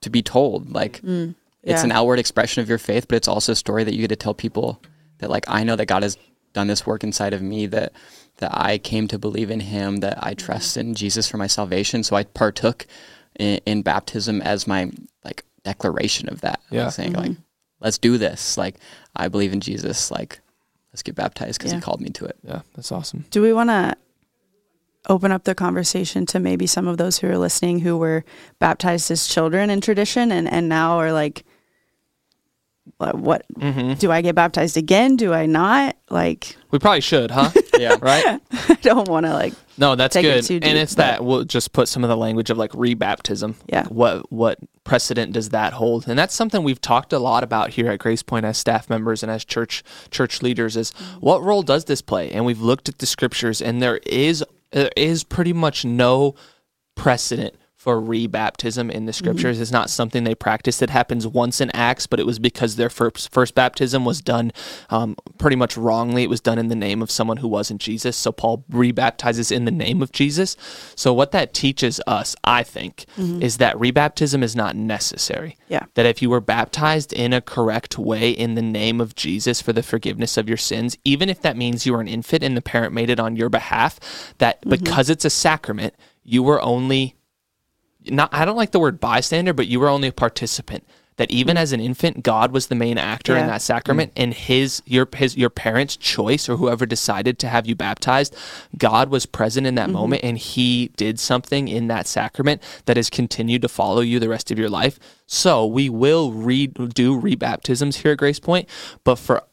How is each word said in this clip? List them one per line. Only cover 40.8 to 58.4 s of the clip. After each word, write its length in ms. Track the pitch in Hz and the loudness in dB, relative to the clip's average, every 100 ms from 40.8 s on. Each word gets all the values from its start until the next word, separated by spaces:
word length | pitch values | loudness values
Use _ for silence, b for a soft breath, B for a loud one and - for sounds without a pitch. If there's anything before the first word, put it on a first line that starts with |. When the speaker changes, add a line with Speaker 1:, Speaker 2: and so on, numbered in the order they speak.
| 156 | 0
Speaker 2:
but 80 | - | 2
Speaker 3:
that, 220 | 143 117 | 2 2
we'll 200 | 123 127 | 2 0
just 300 | 120 120 - | 2 -2 0
put 140 | - 120 | 2 2
some 140 | - | 2
of 40 | 123 | 0
the 80 | 113 | 2
language 320 | 113 113 110 | 0 0 0
of, 80 | 113 | 0
like, 160 | 107 | -2
rebaptism. 840 | 110 120 120 101 104 - 101 104 110 - | 0 0 0 -2 -2 -4 -4 -6 -8 -4
Speaker 2:
Yeah. 120 | - | -4
Speaker 3:
Like, 80 | - | -2
what, 420 | 110 120 90 - | 2 2 2 -6
what 260 | 110 113 - - _ | -2 0 -2 -10 _
precedent 520 | - 127 - 120 113 | -2 0 0 -2 -2
does 160 | 110 107 | -4 -2
that 240 | 110 107 | -2 -2
hold? 340 | 127 117 117 113 | 0 0 0 0
And 100 | 120 | 0
that's 160 | 180 | 0
something 280 | - 226 208 | 0 -2 0
we've 180 | 151 131 | -2 -2
talked 320 | - 120 - | 0 0 2
a 60 | 147 | -2
lot 240 | 123 113 | 2 2
about 260 | 123 113 - | 2 0 -2
here 180 | 120 117 | 0 -2
at 80 | 101 | 0
Grace 240 | 113 113 | -2 -2
Point 240 | - 117 110 | -2 -2 -2
as 100 | - | -2
staff 320 | - 113 - | 0 -2 0
members 340 | 113 110 110 | -4 -2 -4
and 80 | 110 | -4
as 140 | 110 | -6
church, 400 | - - 113 - - B B | -4 -4 -4 -6 -12 B B
church 300 | - 127 - | -2 -2 0
leaders 340 | 127 120 113 | -2 0 -2
is, 180 | 113 110 | -2 -6
Speaker 2:
Mm-hmm. 280 | - 185 - | -8 -18 -2
Speaker 3:
what 220 | - 190 | 2 2
role 200 | 180 202 | 2 0
does 220 | 147 139 | 2 0
this 160 | - 139 | 2 -4
play? 300 | - 98 82 | -2 -4 -2
And 160 | 101 120 | -2 0
we've 160 | 117 | 0
looked 260 | 113 131 - | 2 0 -2
at 100 | - | -6
the 80 | 127 | -4
scriptures, 540 | - 123 - 117 110 | 0 -2 0 -2 -2
and 220 | - 120 | -2 0
there 160 | 123 117 - | 0 0 -2
is, 360 | 123 147 165 151 _ _ | 0 2 0 -4 _ _
there 200 | 139 139 - | 0 0 2
is 260 | 151 165 | 0 0
pretty 300 | - - 175 | -2 -2 0
much 320 | 170 160 - | 2 0 0
no 500 | 123 120 123 127 143 139 b b b _ _ | -2 4 4 6 4 0 b b b _ _
precedent 600 | - 151 123 - 117 104 - _ _ | -2 2 2 0 -4 -6 -10 _ _
for 260 | - 117 | 0 0
rebaptism 880 | 113 113 113 98 | 0 -2 -2 -2